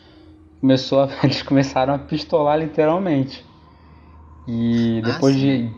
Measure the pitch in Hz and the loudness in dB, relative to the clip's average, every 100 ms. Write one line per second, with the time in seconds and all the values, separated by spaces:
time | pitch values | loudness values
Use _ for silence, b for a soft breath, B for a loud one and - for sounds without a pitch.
0 | B B B B - - 135 131 - 135 | B B B B -20 -2 2 2 2 0
1 | 135 - 143 139 - 139 135 - 131 139 | 0 0 -2 -2 0 0 2 0 0 -2
2 | 143 156 - 170 147 151 160 156 151 170 | -4 -8 -2 0 2 0 -2 0 0 0
3 | 190 143 135 - - - b b b b | 0 0 -2 -6 -20 -20 b b b b
4 | b b - - - 117 117 117 117 113 | b b -20 -20 -8 -2 0 2 2 0
5 | 110 127 135 139 139 131 117 | -2 0 2 2 2 0 -2